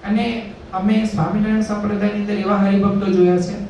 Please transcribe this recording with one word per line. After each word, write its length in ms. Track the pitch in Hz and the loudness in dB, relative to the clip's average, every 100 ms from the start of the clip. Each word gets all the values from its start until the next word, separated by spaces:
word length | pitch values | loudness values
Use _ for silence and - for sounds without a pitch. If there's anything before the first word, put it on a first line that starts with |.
અને 220 | 202 220 240 233 202 - - | -2 -2 0 -4 -8 -16 -10
અમે 220 | 190 202 220 214 | -2 2 2 0
સ્વામિનારાયણ 580 | - 175 214 214 220 | -2 -2 0 0 0
સંપ્રદાયની 580 | 214 208 208 202 208 208 | 0 -2 -2 0 -2 -2
અંદર 160 | 208 202 | -4 -2
એવા 200 | 185 202 | 0 2
હરિભક્તો 560 | 196 196 202 196 190 | 2 4 2 0 0
જોયા 320 | 180 180 180 180 | 4 4 4 0
છે 100 | - - | -6 -10